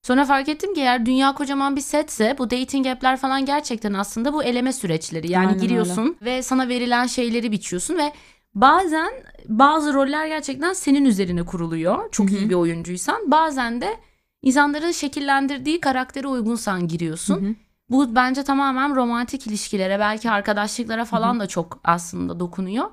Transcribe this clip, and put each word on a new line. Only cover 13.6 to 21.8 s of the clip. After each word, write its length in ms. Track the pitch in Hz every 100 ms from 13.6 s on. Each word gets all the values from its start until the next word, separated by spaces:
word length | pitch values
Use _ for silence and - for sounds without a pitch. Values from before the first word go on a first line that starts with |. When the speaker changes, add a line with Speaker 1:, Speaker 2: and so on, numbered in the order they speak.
| 233 240
Speaker 1:
de 60 | 349 453 _ _ _ _
insanların 500 | 262 269 285 294 339
şekillendirdiği 880 | 339 285 294 277 277 269 277 269 339
karaktere 480 | 277 254 262 277 277
uygunsan 600 | 254 214 233 214 185 175
giriyorsun. 480 | 165 165 165 196 190
Speaker 2:
Hı 40 | 196
hı. 60 | 220 _ _ -
Speaker 1:
Bu 260 | 262 262 233
bence 280 | 254 262
tamamen 520 | 277 277 277 262 285 262
romantik 520 | 240 233 240 269 220
ilişkilere, 520 | 208 - 202 185 202
belki 300 | 208 214 233
arkadaşlıklara 720 | 202 202 208 214 - 226 226 226
falan 260 | 196 196
Speaker 2:
Hı 20 | 233
hı. 40 |
Speaker 1:
da 80 | 196
çok 320 | 175 170 -